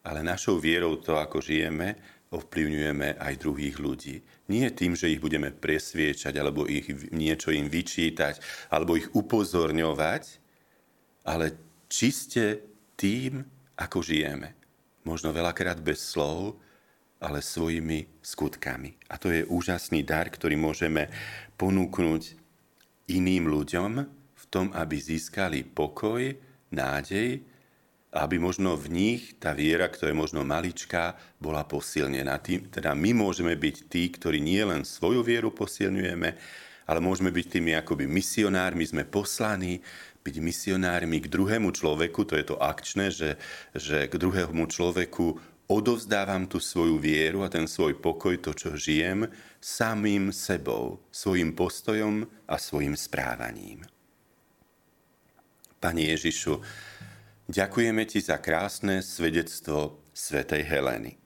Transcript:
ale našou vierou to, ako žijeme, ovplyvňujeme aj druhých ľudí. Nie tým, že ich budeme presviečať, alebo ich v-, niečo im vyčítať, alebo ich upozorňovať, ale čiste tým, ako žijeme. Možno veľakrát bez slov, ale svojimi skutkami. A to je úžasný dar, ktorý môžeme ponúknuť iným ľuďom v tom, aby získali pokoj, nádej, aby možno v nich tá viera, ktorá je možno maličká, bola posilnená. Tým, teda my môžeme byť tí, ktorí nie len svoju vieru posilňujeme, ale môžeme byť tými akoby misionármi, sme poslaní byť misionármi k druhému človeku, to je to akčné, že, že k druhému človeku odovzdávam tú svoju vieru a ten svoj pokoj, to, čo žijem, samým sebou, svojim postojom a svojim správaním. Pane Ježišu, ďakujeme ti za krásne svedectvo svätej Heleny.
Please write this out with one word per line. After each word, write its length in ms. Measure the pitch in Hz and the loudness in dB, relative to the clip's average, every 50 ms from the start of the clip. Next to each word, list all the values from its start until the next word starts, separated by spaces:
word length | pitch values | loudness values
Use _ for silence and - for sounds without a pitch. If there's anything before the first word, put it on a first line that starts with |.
ale 240 | _ 85 78 78 80 | _ -6 -4 -2 -2
našou 320 | 85 90 98 - - 98 | -2 -2 0 2 2 2
vierou 400 | 85 76 80 82 87 85 82 78 | 4 4 4 4 4 4 2 0
to, 240 | 73 - - 78 76 | 0 0 0 2 2
ako 160 | 76 78 - | 0 0 -4
žijeme, 560 | 76 - - 78 78 82 82 80 78 85 98 107 - - - - _ _ _ 87 | -4 -2 2 2 2 2 0 0 -2 -2 -4 -4 -8 -14 -20 -20 _ _ _ -8
ovplyvňujeme 880 | 80 - - - 82 78 76 76 76 76 76 73 71 71 73 73 71 | -8 -8 -6 -2 0 0 0 2 0 0 0 0 0 -2 -2 -4 -4
aj 120 | 71 71 69 | -6 -6 -6
druhých 400 | 65 76 78 69 73 73 69 69 | -2 -2 -2 -2 0 -4 -4 -4
ľudí. 480 | 73 73 71 67 65 - 69 67 - - _ - _ _ - | -4 -4 -4 -4 -6 -8 -12 -14 -14 -16 _ -20 _ _ -2
Nie 240 | 98 117 123 117 120 | 0 2 2 0 0
tým, 240 | - 87 87 85 | 0 0 0 2
že 160 | 82 - 82 78 | 2 2 2 2
ich 80 | 73 | 2
budeme 320 | 80 78 78 76 71 71 71 | 0 0 0 0 0 -2 -4
presviečať, 800 | - - 78 78 78 - - - 82 78 73 71 - - 69 69 | -4 0 2 2 2 0 -4 -2 0 2 2 0 -2 -4 -4 -2
alebo 320 | 71 71 73 71 71 73 | 0 0 0 0 0 0
ich 240 | 71 73 71 71 - | 0 0 -2 -2 -4
v-, 240 | 71 69 73 - - | -8 -8 -8 -6 -4
niečo 400 | 80 78 80 80 78 - 80 78 | 0 2 2 0 0 0 0 0
im 160 | 73 71 71 | 0 0 0
vyčítať, 720 | 76 87 87 - - - 82 80 82 - 76 73 73 - - - - - - - 78 | -2 -2 -2 -2 -2 0 0 0 2 2 0 0 0 -6 -12 -14 -14 -14 -6 0 0
alebo 240 | 78 82 85 85 | 2 4 4 2
ich 160 | 82 - - - | 2 0 0 0
upozorňovať, 1080 | 104 104 - - 110 101 90 - 87 82 78 78 80 80 80 76 69 78 80 107 156 - - - - _ _ _ _ _ _ _ _ _ _ _ _ _ _ _ _ _ - | 0 2 4 2 2 2 4 2 2 2 4 2 2 2 2 2 2 0 0 0 -2 -6 -12 -20 -20 _ _ _ _ _ _ _ _ _ _ _ _ _ _ _ _ _ -2
ale 160 | 80 82 80 78 - - - - _ _ _ | 0 2 0 0 -2 -6 -18 -20 _ _ _
čiste 800 | _ - - 117 131 139 - - - - 120 110 104 107 104 - - - _ _ _ _ | _ 0 2 2 2 2 0 -8 -2 0 2 2 2 0 -2 -6 -16 -20 _ _ _ _
tým, 480 | - 98 98 107 123 131 131 135 131 135 - - - _ _ _ | 0 0 0 0 0 -2 -4 -6 -6 -10 -12 -16 -20 _ _ _
ako 240 | - 85 - - 95 | -8 -6 -2 -2 -2
žijeme. 560 | 82 - 80 78 76 73 71 67 - - - _ - _ _ _ _ _ _ _ _ | 0 2 2 2 2 0 -4 -6 -10 -12 -16 _ -20 _ _ _ _ _ _ _ _
Možno 240 | 80 82 80 - 80 | -6 -6 -2 -2 -2
veľakrát 480 | 76 82 85 87 85 - 92 90 87 | 0 0 0 0 0 0 -2 -2 -2
bez 240 | 82 80 78 73 - | -2 -2 -2 -2 -2
slov, 560 | - - - 80 73 73 78 85 95 104 - - - _ _ _ _ _ _ _ _ _ _ _ 85 | -4 -4 0 0 0 2 0 -2 -4 -6 -8 -12 -20 _ _ _ _ _ _ _ _ _ _ _ -8
ale 160 | 76 73 71 | -6 -6 -4
svojimi 640 | - - - 87 82 82 82 80 80 80 80 76 76 - - - | -6 -6 -2 -2 0 0 0 -2 0 -2 -2 -2 -4 -8 -18 -18
skutkami. 800 | - - - - 78 71 - - - 71 64 62 - - - _ - | -14 -12 -4 -4 -4 -4 -4 -6 -8 -8 -6 -8 -10 -14 -16 _ -16
A 80 | _ - | _ -14
to 160 | - - 95 | -4 0 2
je 160 | 85 80 - | 2 2 2
úžasný 560 | - 85 87 85 - 90 87 - - 85 78 69 | 2 0 0 0 0 -2 -2 -2 0 0 0 2
dar, 240 | - 78 78 82 | 2 0 0 0
ktorý 320 | - - - - 80 73 76 | -2 -4 -2 0 0 2 2
môžeme 480 | 80 78 76 - 90 80 80 78 73 - - - - - - - - - _ | 2 0 0 0 0 2 2 2 0 -2 -6 -12 -10 -10 -12 -14 -16 -18 _
ponúknuť 800 | - 92 95 95 95 90 82 - - 87 80 80 80 80 - - - - _ _ _ _ _ _ _ _ _ _ _ _ | 0 2 4 4 4 2 2 2 2 2 4 2 2 -2 -6 -18 -20 -20 _ _ _ _ _ _ _ _ _ _ _ _
iným 400 | - - 95 90 92 92 92 85 | -2 0 2 4 4 4 4 4
ľuďom 440 | 78 76 76 73 76 - 87 92 104 113 135 143 139 | 2 2 2 0 0 -2 -2 0 0 -2 -4 -6 -6
v 340 | - - - _ _ - - _ | -12 -20 -20 _ _ -20 -16 _
tom, 240 | - 95 92 98 - | 0 0 0 0 -2
aby 240 | 85 82 80 78 73 | -4 -2 -2 -4 -6
získali 640 | - - 82 80 - - - 101 98 90 78 67 65 | -2 -4 -4 -4 -4 -6 -2 -2 -2 0 0 -4 -4
pokoj, 720 | - - - - 76 - - - 107 113 120 127 135 135 135 - - - _ _ _ - | -4 -2 -2 -2 -2 -2 -2 -2 -2 0 0 -2 -4 -6 -8 -16 -20 -20 _ _ _ -4
nádej, 640 | 76 65 67 69 71 67 - 98 101 113 123 127 139 - - - _ _ _ _ _ _ _ _ _ _ _ | -2 -2 -2 -2 -4 -4 -2 -2 0 0 0 -2 -6 -8 -16 -20 _ _ _ _ _ _ _ _ _ _ _
aby 240 | - 78 76 73 87 85 85 | -2 -2 0 2 2 2 2
možno 320 | 92 90 95 95 92 82 | 0 2 2 2 0 0
v 160 | 76 71 73 | 0 -2 -2
nich 480 | 82 87 98 110 120 120 - - - _ | 0 2 4 4 2 0 -6 -12 -16 _
tá 160 | - 80 73 | -4 -2 0
viera, 320 | 71 73 78 82 82 90 | 2 4 4 4 4 2
ktorá 240 | 87 - - - 80 | 0 0 -2 0 0
je 80 | 76 78 | 2 2
možno 240 | 78 76 - 76 69 | 0 0 -2 -2 0
maličká, 720 | 67 73 82 87 90 85 - - - - 87 85 85 - - - - _ _ | 0 0 0 -2 -4 -6 -8 -8 -2 -2 0 0 -2 -4 -8 -18 -20 _ _
bola 240 | 73 78 78 76 76 | -4 -2 -2 -2 -2
posilnená. 800 | - 73 71 - - - 76 71 69 69 65 67 67 67 73 - | -2 -4 -6 -6 -2 0 0 2 2 0 0 0 -2 -2 -2 -2
Tým, 240 | - 92 90 - | -2 -2 -2 -2
teda 240 | - - - - 80 | -6 -8 -2 0 0
my 240 | 71 71 82 107 120 | 2 4 4 6 6
môžeme 400 | 117 104 95 87 - 87 82 82 | 6 4 4 2 2 2 2 2
byť 320 | 76 80 76 69 - - | 2 2 0 0 -2 -14
tí, 240 | - - - 90 87 | -4 0 0 0 0
ktorí 320 | 85 - - 85 78 76 73 | -2 -2 0 0 2 2 2
nie 160 | 80 92 101 | 2 2 2
len 240 | 107 101 82 73 69 | 2 2 0 -2 -4
svoju 400 | - - - - 90 120 127 113 | -6 -4 0 2 4 4 4 4
vieru 240 | 117 117 117 113 107 - | 4 2 2 2 -2 0
posilňujeme, 760 | - 104 101 - - 101 95 95 95 92 90 87 87 87 82 82 - - - - - - - - - - | -2 -4 -4 0 0 0 2 2 0 0 0 -2 0 -2 -2 -2 -6 -16 -18 -16 -18 -18 -20 -20 -14 -4
ale 160 | - 80 82 | 0 0 2
môžeme 320 | 85 90 95 90 95 92 | 4 2 2 4 2 2
byť 140 | 85 90 85 | 2 0 -2
tými 240 | - - 90 82 82 80 80 | 0 0 2 2 4 2 2
akoby 240 | 78 - 85 71 69 | 0 -2 -2 -2 0
misionármi, 800 | 67 80 95 92 - - - 104 98 98 92 92 92 82 87 80 | 2 2 0 0 0 0 2 2 4 4 2 2 0 0 0 -2
sme 240 | - - 76 - | 0 0 -4 -4
poslaní 720 | - - 101 101 - - - 113 107 104 92 92 90 87 87 - - - - - - - _ | 0 -2 -2 0 0 -2 -2 0 0 0 -2 -2 -2 -4 -4 -6 -14 -18 -18 -18 -20 -20 _
byť 160 | _ - 69 78 80 | _ -8 -6 -2 -2
misionármi 800 | 85 85 - - 98 92 92 92 90 87 87 85 82 82 78 78 | -2 -2 -2 -2 0 0 2 2 2 2 0 0 0 0 0 0
k 80 | 78 | 0
druhému 400 | - 90 95 98 110 113 107 90 | 0 2 2 2 2 2 2 0
človeku, 560 | - - - 78 76 78 82 85 82 - 101 | 0 2 2 2 4 4 2 0 2 0 0
to 80 | - 80 | 2 2
je 100 | 78 73 - | 0 0 0
to 80 | - 71 | -2 0
akčné, 560 | 71 73 76 - - - - 98 98 98 90 | 0 0 0 -4 -8 -4 -2 0 0 0 0
že, 240 | - 82 76 73 - - - - - - - | -2 -2 -2 -2 -4 -8 -14 -14 -14 -16 -10
že 400 | - - 71 73 76 76 69 - | -10 -10 -4 0 0 0 0 0
k 20 | - 82 | 0 0
druhému 480 | 87 92 92 95 87 80 82 80 82 | 0 2 2 2 0 0 0 0 0
človeku 880 | 80 - - 90 87 82 92 87 - - - 87 82 80 - - - - _ _ | 0 0 0 0 0 2 0 -2 -2 0 0 2 2 0 -2 -10 -20 -20 _ _
odovzdávam 800 | - 95 107 104 120 120 117 113 98 107 101 98 98 98 92 92 | 0 2 4 4 2 2 2 0 0 2 2 2 0 0 -2 -2
tú 160 | 90 - 85 | -2 -2 -4
svoju 400 | - - - 90 82 82 80 76 | -4 -2 2 4 4 4 4 4
vieru 400 | 76 78 78 76 80 80 90 98 | 4 4 4 4 4 2 2 0
a 80 | 95 87 | -2 0
ten 220 | - 85 80 80 | 0 0 -2 -2
svoj 240 | - - 87 76 71 | 0 2 2 2 2
pokoj, 400 | - - 85 80 82 - 95 90 | 2 0 0 0 2 0 0 0
to, 160 | 90 - 80 | 0 -2 -6
čo 240 | 78 - - 87 76 | -6 -4 -6 -6 -6
žijem, 560 | 73 - - 76 78 82 92 95 101 113 - - - - - - _ - | -4 0 2 2 2 2 2 0 0 -2 -4 -6 -16 -20 -20 -20 _ -12
samým 720 | - - - 117 113 113 104 104 107 101 101 95 98 104 | -10 -2 0 0 0 2 2 2 2 4 4 2 0 -2
sebou, 640 | - - - 95 85 71 73 55 53 62 64 - - _ | -4 -2 -2 -2 -2 0 -2 -2 -2 -2 -4 -6 -10 _
svojim 480 | _ - - - 101 92 90 87 78 82 | _ -14 -2 0 2 4 4 2 2 2
postojom 720 | 82 90 90 - - - - 107 107 107 107 104 107 113 113 - - _ | 0 0 0 0 -6 -2 0 0 2 2 2 0 0 -4 -6 -12 -20 _
a 100 | - - - | -4 -4 -4
svojim 400 | - - - 73 73 71 71 - | -4 -4 -2 -2 0 0 -2 -4
správaním. 880 | - - - - 65 60 58 - 60 58 55 50 50 50 53 - - - _ _ _ _ _ _ _ _ _ _ _ _ _ _ _ _ _ _ _ _ _ _ _ _ _ _ _ _ _ _ _ _ _ _ - _ _ _ | -4 -4 -4 -2 -2 -2 -4 -4 -6 -8 -8 -12 -14 -16 -16 -18 -20 -20 _ _ _ _ _ _ _ _ _ _ _ _ _ _ _ _ _ _ _ _ _ _ _ _ _ _ _ _ _ _ _ _ _ _ -20 _ _ _
Pane 240 | - 87 85 82 80 | -2 0 2 2 2
Ježišu, 560 | 78 80 80 80 82 - - - 82 73 - - - - - - - - - - - - - - - _ _ _ | 2 2 2 2 0 0 0 0 0 0 -2 -2 -12 -14 -16 -16 -18 -18 -18 -18 -18 -18 -20 -20 -20 _ _ _
ďakujeme 560 | - 85 98 95 98 - 120 117 117 110 110 110 | -4 0 0 0 2 4 2 4 4 4 2 0
ti 160 | - - 101 | 2 0 0
za 240 | - - 80 73 - | 2 2 0 0 2
krásne 560 | 82 80 82 95 101 - - - 101 95 95 | 2 2 2 2 -2 -4 -2 0 0 0 0
svedectvo 1040 | 90 - - - 82 80 80 85 82 - - - - 80 73 76 76 76 - - - - | -2 -6 -2 0 0 4 4 2 0 0 -8 -10 -4 -2 0 0 0 -2 -6 -14 -20 -18
svätej 560 | _ - - - 76 69 67 - 80 76 76 | _ -10 -8 -2 -2 -2 0 0 0 -2 0
Heleny. 480 | 76 78 71 67 65 60 55 55 60 - _ _ | 0 0 2 2 0 -2 -2 -6 -10 -12 _ _